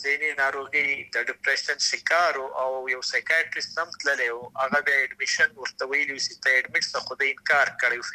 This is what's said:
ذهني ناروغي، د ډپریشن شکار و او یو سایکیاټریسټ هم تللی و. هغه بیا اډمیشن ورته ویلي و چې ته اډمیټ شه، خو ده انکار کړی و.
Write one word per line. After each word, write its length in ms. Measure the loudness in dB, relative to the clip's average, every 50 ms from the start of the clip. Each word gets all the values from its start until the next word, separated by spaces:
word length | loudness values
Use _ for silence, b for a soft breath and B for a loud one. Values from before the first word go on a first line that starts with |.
| -2
ذهني 280 | -2 0 0 -2 -2 0 0
ناروغي، 480 | 0 0 0 -2 -4 -2 0 0 0 0 -2 -4 -4 -4 -4
د 100 | -2 -2 -2
ډپریشن 520 | -4 -2 0 0 0 0 0 -2 -2 0 0 0
شکار 500 | 0 -2 0 2 4 4 4 4 2 0 -4
و 40 | -4 -2 -2
او 280 | 0 0 0 -2 -2 -4 -4
یو 80 | -4
سایکیاټریسټ 760 | -4 -2 -2 -2 0 2 2 2 0 -2 -4 -8 -8 -6 -4 -6
هم 100 | -6 -6 -6 -4
تللی 300 | -2 0 0 0 0 -2
و. 100 | -4 -6 -8 -8 -4 -2 0
هغه 180 | 2 2 2 2
بیا 100 | 4 2 2 2
اډمیشن 460 | 0 -4 -6 -4 0 2 2 2 2 2
ورته 340 | -2 -10 -8 -6 -4 -2 0
ویلي 220 | 0 0 0 0 -2
و 100 | -4 -4
چې 80 | -4 -4 0 2
ته 60 | 4 4
اډمیټ 260 | 4 2 2 0 -2 -2 -2
شه، 80 | -4 -4
خو 160 | -4 -4 -4
ده 160 | -2 -2 -2 -2
انکار 320 | -2 0 4 4 4 4 2 0 0 0
کړی 140 | 0 0 0
و. 100 | -2 0